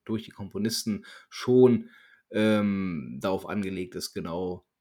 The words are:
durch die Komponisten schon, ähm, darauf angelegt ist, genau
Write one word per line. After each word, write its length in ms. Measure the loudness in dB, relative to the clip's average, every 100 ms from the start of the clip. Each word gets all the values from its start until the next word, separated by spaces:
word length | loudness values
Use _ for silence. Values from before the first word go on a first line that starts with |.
durch 200 | -8 -8
die 80 | -8
Komponisten 760 | -14 -12 -6 -4 -4 -4 -6 -8 -20 -18
schon, 600 | -6 4 8 8 8 0 -16 _ _ _
ähm, 880 | 0 2 4 2 0 -2 -6 -8 -6
darauf 260 | -2 -2 -4
angelegt 480 | -6 -4 -6 -8 -10
ist, 180 | -10
genau 520 | -8 -8 -6 -6 -8 -14 _